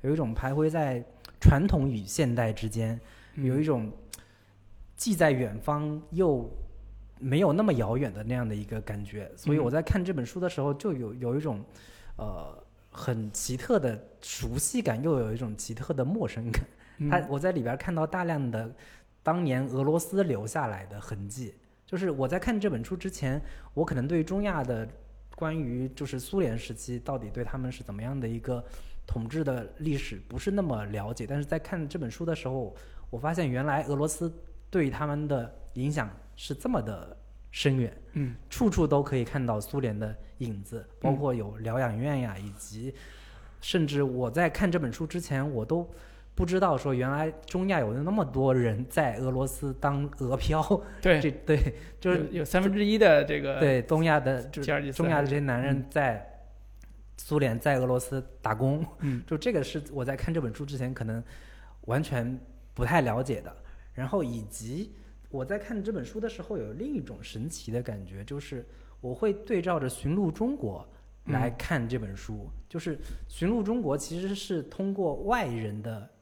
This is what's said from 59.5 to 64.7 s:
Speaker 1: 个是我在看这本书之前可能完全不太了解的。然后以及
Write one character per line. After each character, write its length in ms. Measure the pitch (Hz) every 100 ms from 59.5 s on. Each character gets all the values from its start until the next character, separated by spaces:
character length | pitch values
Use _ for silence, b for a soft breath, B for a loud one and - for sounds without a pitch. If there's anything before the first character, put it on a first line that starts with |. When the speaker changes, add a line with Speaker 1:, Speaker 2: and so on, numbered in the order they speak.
Speaker 1:
个 100 | 190
是 200 | 135 156 139
我 100 | 143
在 140 | 127 135
看 160 | -
这 80 | 165
本 140 | 131
书 100 | 107
之 140 | 143 139
前 160 | 127
可 100 | 131
能 180 | 110 113 117 b b b b b
完 200 | - 123
全 380 | 156 127 117 127 - - -
不 100 | -
太 200 | 123 170
了 200 | 123 113
解 200 | 131 117
的。 120 | 85 - b b b
然 160 | - 131
后 160 | 202
以 160 | 135 117
及 500 | 104 - 113